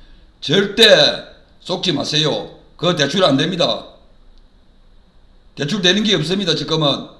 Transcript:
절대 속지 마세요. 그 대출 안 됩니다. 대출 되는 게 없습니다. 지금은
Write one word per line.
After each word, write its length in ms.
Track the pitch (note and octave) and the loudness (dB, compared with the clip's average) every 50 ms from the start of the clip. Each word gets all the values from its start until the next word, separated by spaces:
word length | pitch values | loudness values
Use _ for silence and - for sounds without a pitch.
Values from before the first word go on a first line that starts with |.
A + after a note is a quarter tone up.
| - - - - - - _ _ | -20 -20 -20 -20 -20 -20 _ _
절대 840 | - - D3+ G3 G3+ G3 - - A3+ G#3+ F#3+ D#3+ C#3+ B2 G2+ - - - - - _ _ _ _ | -4 0 0 0 0 0 2 4 6 6 6 6 4 2 0 -4 -10 -16 -20 -20 _ _ _ _
속지 320 | - - F3+ F3+ - F#3 | -10 -8 -8 -4 -4 -2
마세요. 680 | D#3 B2+ A2+ - - D3+ D#3 C#3+ A#2+ G#2 F2+ - - - - - _ | -2 -2 -4 -4 -2 -2 -2 -2 -2 -4 -6 -10 -16 -20 -20 -20 _
그 200 | - D3 F3 F3 | -4 -2 -2 0
대출 280 | D3+ C#3+ C3+ - G3+ F#3 | 0 0 0 2 2 2
안 120 | D#3+ C3+ | 2 2
됩니다. 500 | C3+ D#3+ F3 F#3+ E3+ D3+ A#2+ A2 - - - - - - - - - - - - - - _ _ _ _ - _ _ _ - - - - _ _ - - - _ - _ - _ | 2 0 -2 -2 -2 -2 -2 -2 -6 -10 -16 -20 -20 -20 -20 -20 -20 -20 -20 -20 -20 -20 _ _ _ _ -20 _ _ _ -20 -20 -20 -20 _ _ -20 -20 -20 _ -20 _ -18 _
대출 280 | - C#3 D3+ G#3+ G#3 | -8 -6 -4 -2 0
되는 200 | F3 F3+ F#3 G#3 | 0 2 2 2
게 120 | A3 G#3+ G3+ | 0 0 0
없습니다. 400 | D#3+ D3+ D#3+ F#3+ G3+ G3+ E3+ D3+ | 0 -2 -2 -2 -2 -2 -2 -4
지금은 540 | - - - D#3+ D#3+ D3+ C#3 B2+ G2 - - - - | -4 -4 -4 -2 0 0 0 -2 -2 -6 -12 -18 -14